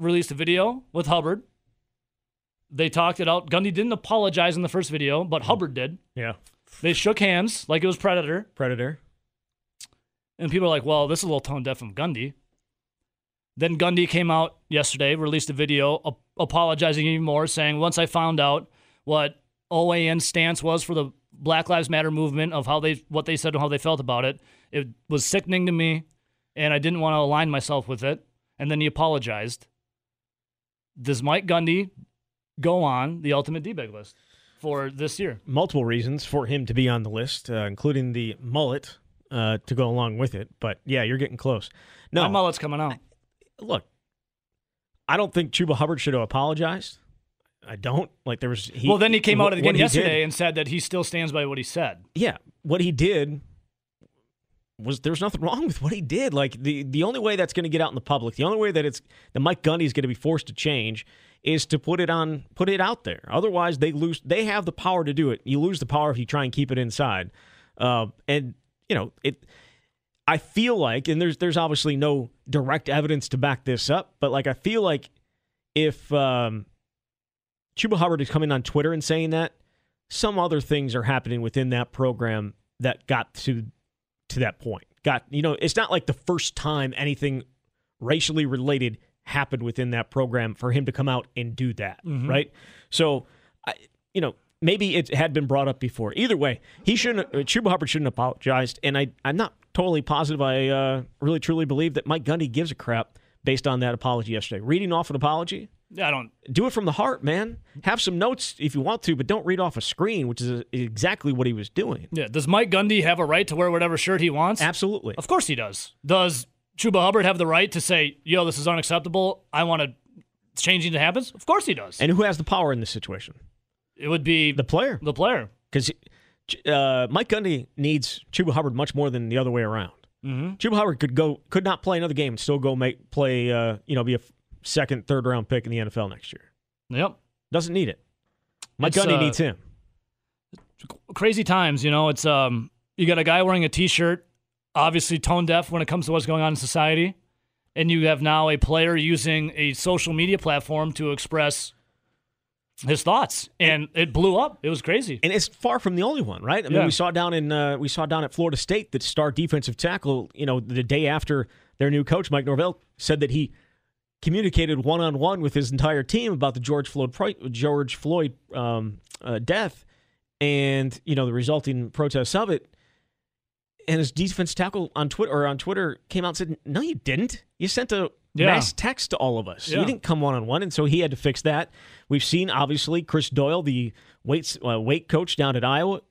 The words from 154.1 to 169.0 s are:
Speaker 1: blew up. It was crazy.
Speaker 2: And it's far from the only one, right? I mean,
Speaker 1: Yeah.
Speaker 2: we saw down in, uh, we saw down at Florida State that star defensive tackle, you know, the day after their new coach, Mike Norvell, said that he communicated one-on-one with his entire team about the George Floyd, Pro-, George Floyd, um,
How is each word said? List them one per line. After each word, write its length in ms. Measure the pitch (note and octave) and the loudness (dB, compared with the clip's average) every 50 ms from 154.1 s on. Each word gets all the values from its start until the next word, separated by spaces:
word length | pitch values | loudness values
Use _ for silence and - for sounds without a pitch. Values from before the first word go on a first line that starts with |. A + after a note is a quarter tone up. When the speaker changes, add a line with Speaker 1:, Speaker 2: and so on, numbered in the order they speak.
| A2+ | 2
Speaker 1:
blew 240 | D3+ F3 G3 F3+ | 2 4 4 4
up. 220 | G3+ C4 D4+ - - - | 4 2 0 -2 -6 -4
It 60 | D3+ | -4
was 140 | E3 C3+ - | -4 -4 -2
crazy. 360 | - F3 A#3+ C4+ G#3 C#3 A2+ - | 0 0 0 0 -2 -4 -2 0
Speaker 2:
And 100 | E3 G3 | 0 2
it's 160 | G#3+ - - | 0 0 -2
far 300 | - - - A#3+ A#3+ A#3+ | -4 -2 -2 0 0 0
from 180 | - G3 F3+ | 0 0 0
the 60 | F3 F#3 | 0 0
only 180 | A#3 D#4 D4 G#3 | 0 0 0 -2
one, 200 | A2 F#2 F2 F#2 | -4 -4 -4 -2
right? 220 | A2+ D#3 G#3 G3+ | -2 0 0 0
I 40 | C#3 | 2
mean, 100 | D3 F#3+ | 2 4
Speaker 1:
Yeah. 40 | F#3 | 4
Speaker 2:
we 60 | E3 | 4
saw 200 | D3+ - F3+ F3 | 2 2 0 0
down 220 | E3+ F3 F3 F3 E3+ | 0 0 0 0 0
in, 180 | E3 D3+ D3 | 0 0 0
uh, 280 | D3+ D3+ D3 C#3+ C#3+ C3 | 0 0 0 0 -2 -2
we 100 | C#3 C#3 | -4 -4
saw 160 | - - D#3+ | -4 -2 -2
down 160 | D3 D#3+ D#3+ D#3 | -2 0 -2 -2
at 100 | C3+ - | -2 -2
Florida 220 | - E3+ E3+ C#3+ | 0 0 0 0
State 360 | B2+ - - F#3 G#3+ G#3+ - - | -2 -2 -2 -2 -2 -2 -4 -6
that 100 | C3 - | -6 -4
star 300 | - - - D3+ D3 C3 | -4 -2 0 0 0 0
defensive 440 | - E3 D#3 - D3 - - A#2 | 0 0 0 0 0 -2 -2 -4
tackle, 540 | - - E3+ F3+ G3 - C#3+ C#3 B2+ G#2 - - | -2 -2 -2 -2 -2 -2 -2 -2 -2 -2 -6 -8
you 100 | - D3 | -4 -2
know, 140 | C#3 B2+ B2+ | -2 0 -2
the 220 | A2+ A2 B2 B2+ B2 | -2 -2 -2 -2 -2
day 240 | A2 C#3 D3 D#3 | 0 0 2 2
after 420 | C#3+ D3 D#3 - - D3+ C#3 A#2+ - _ _ _ _ _ - | 2 0 0 0 -2 -2 -2 -2 -4 _ _ _ _ _ -2
their 120 | C#3 C#3+ | 0 2
new 140 | D3 C#3+ C#3+ | 2 2 2
coach, 260 | - D#3+ F#3 F#3 - | 2 2 2 2 0
Mike 140 | D3 C#3+ C3+ | -2 0 0
Norvell, 360 | C3+ C#3 C3 E3 F3+ F3 - _ _ _ - | 0 0 2 2 0 -2 -6 _ _ _ -6
said 220 | - - D#3 D3 | -2 0 2 2
that 100 | D3 C3+ | 2 2
he 220 | B2 D#3 D3+ - - - _ _ _ _ _ _ _ _ _ _ _ _ - | 2 0 -2 -2 -4 -12 _ _ _ _ _ _ _ _ _ _ _ _ -2
communicated 640 | D#3 D#3+ G3+ G#3+ F#3 - E3 E3 D3+ D#3 C3+ B2+ | 0 0 2 2 2 2 2 2 2 2 0 2
one-on-one 560 | C3+ D#3+ E3+ E3+ D#3+ D3 C3+ C#3+ F3+ G3 F#3 | 2 2 2 2 0 0 2 2 0 0 0
with 140 | D#3+ C#3+ - | 0 0 0
his 160 | D3 C#3 A#2 | 0 0 0
entire 320 | C3+ C3 C3+ D#3 D#3 C#3+ C3 | 0 0 2 2 2 0 0
team 300 | - - A3+ A#3+ A3+ F#3+ | 0 0 0 0 0 0
about 220 | C3+ C#3 C#3 B2 | 0 0 0 0
the 60 | B2+ | -2
George 280 | B2 A#2+ D3+ D3 C#3 - | -4 -2 -2 -2 -2 -2
Floyd, 240 | - C#3 C3 B2+ B2+ | -4 -2 -2 -2 -2
Pro-, 200 | - F#3 G3+ G3+ - - C3 | -2 -2 -4 -4 -4 -8 -10
George 440 | A#2+ A2+ C3 D3 D3 C#3+ C#3+ A#2+ - | -4 -2 0 0 2 0 -2 -4 -6
Floyd, 380 | - - D3 E3 F3 D#3+ C#3 B2 - _ _ - | -6 -4 -2 0 0 0 -2 -4 -8 _ _ -8
um, 440 | C3 A#2+ A#2 A#2 A2+ A2 A2 G#2 - | -4 -4 -2 -2 -2 -4 -6 -8 -12